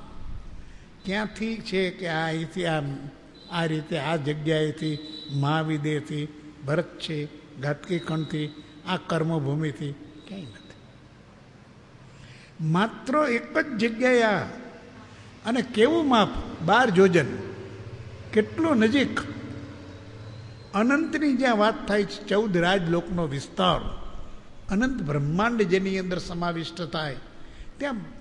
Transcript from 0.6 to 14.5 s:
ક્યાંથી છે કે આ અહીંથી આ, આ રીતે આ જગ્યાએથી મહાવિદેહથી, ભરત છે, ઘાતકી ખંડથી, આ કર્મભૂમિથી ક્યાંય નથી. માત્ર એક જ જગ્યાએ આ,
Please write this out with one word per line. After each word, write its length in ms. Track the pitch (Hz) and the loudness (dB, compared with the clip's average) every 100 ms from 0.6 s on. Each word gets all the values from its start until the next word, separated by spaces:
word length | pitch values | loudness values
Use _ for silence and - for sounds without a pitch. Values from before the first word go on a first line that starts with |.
| - - - - | -14 -16 -20 -12
ક્યાંથી 500 | 202 202 214 - 220 220 | -4 -2 -2 -4 -4 -4
છે 340 | - 190 185 | -2 0 0
કે 160 | 180 175 | -2 -2
આ 160 | 160 | 0
અહીંથી 420 | 165 160 165 185 175 | 0 -2 -4 -2 0
આ, 160 | 156 143 135 143 - - - - | 0 -2 -6 -10 -14 -20 -20 -6
આ 140 | 175 | -2
રીતે 320 | 165 156 151 165 | 0 0 -2 -2
આ 180 | 139 165 | 0 0
જગ્યાએથી 800 | 139 151 151 156 156 147 156 147 - - - | 0 -2 2 2 2 0 -4 -4 -8 -14 -6
મહાવિદેહથી, 960 | 139 139 160 160 156 151 151 143 151 147 - - - 135 | 0 2 2 2 0 0 -2 -2 -6 -6 -10 -18 -10 -2
ભરત 240 | 160 175 - | 0 0 -6
છે, 200 | - 151 147 - - - | -6 -6 -6 -10 -18 -6
ઘાતકી 380 | 139 147 - 175 | -4 -4 -2 -4
ખંડથી, 500 | 165 160 151 156 151 - - - - | -2 -2 -2 -2 -4 -8 -18 -12 -4
આ 100 | 185 | -4
કર્મભૂમિથી 960 | - 165 160 165 139 147 156 135 147 143 - - - | 0 0 2 0 0 0 -2 -2 -6 -8 -14 -18 -14
ક્યાંય 200 | 196 143 | -12 -12
નથી. 200 | - - - - - - - - - - - - - - - - - - - - - | -16 -20 -20 -20 -20 -20 -20 -20 -20 -20 -20 -20 -20 -20 -20 -20 -20 -20 -20 -18 -4
માત્ર 540 | 160 170 220 - - 302 | 2 4 2 -2 0 2
એક 300 | 294 233 233 | 4 2 0
જ 260 | 320 311 233 | 0 0 2
જગ્યાએ 420 | 233 226 254 247 | 0 4 4 6
આ, 240 | 220 190 - | 6 4 -2